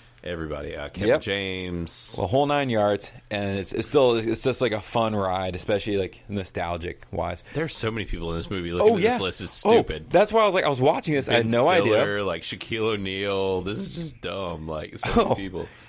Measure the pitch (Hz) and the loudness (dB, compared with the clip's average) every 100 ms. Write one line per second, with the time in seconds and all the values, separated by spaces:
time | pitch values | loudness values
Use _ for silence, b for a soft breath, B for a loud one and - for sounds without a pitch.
0 | b b - 85 78 73 76 78 73 - | b b -8 -6 -6 -8 -8 -8 -10 -2
1 | 104 147 104 101 95 92 90 87 85 - | 0 0 0 -4 -4 -6 -6 -6 -6 -8
2 | - - 92 131 143 143 135 110 104 101 | -10 -4 0 2 2 2 2 2 4 2
3 | - - - 104 101 98 92 - - 143 | -4 -16 -8 -4 -2 -4 -4 -4 2 4
4 | 127 117 110 113 131 120 123 104 - 120 | 6 4 0 0 0 0 0 -2 -2 0
5 | 110 107 95 92 92 87 - 104 110 98 | 0 0 0 0 -2 -4 0 0 0 -2
6 | 92 - - 101 92 98 85 87 85 - | -2 -8 -8 -6 -4 -4 -4 -4 -6 -12
7 | - 90 85 90 - 139 160 - 113 113 | -8 -4 -4 -6 -8 -6 -4 -4 -4 -4
8 | 95 85 82 82 - 95 85 87 208 214 | -6 -6 -4 -4 -4 -4 -2 4 4 6
9 | 214 247 - - 170 - 202 226 - 78 | 2 2 -2 -4 -8 -2 4 4 4 -4
10 | 80 170 208 220 208 180 151 127 135 135 | 2 4 6 4 4 4 2 4 4 4
11 | - 143 120 120 113 117 147 180 110 107 | 0 0 2 2 4 4 6 4 4 4
12 | 123 101 98 85 - 95 - 113 107 107 | 2 0 -2 -4 -6 -10 -6 -2 0 0
13 | 95 95 101 98 95 92 92 117 196 143 | -2 -2 0 0 2 0 -2 -4 -6 -8
14 | 160 - 87 95 90 80 80 78 - - | -10 -8 -8 -6 -6 -6 -6 -6 -8 -8
15 | - 233 208 104 98 90 82 B | 0 2 2 0 -4 -8 -8 B